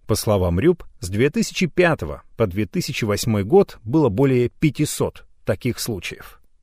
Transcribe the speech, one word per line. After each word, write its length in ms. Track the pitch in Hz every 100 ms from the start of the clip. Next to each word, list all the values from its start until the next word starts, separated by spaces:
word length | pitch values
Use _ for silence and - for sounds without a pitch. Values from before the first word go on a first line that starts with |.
| -
По 80 | 107
словам 420 | 117 101 90 85
Рюб, 240 | 156 170 - -
с 120 | 87
две 200 | 101 143
тысячи 360 | 226 - - 175
пятого 580 | - 175 143 76 69 - -
по 120 | 110
две 180 | 87 107
тысячи 380 | 180 - -
восьмой 400 | 107 101 113 107
год 340 | 98 190 190 -
было 240 | 107 156 131
более 400 | 98 139 127 120
пятисот 800 | - 151 - 123 - 92 - - _
таких 340 | - 95 123 -
случаев. 640 | - 98 - - - - _ _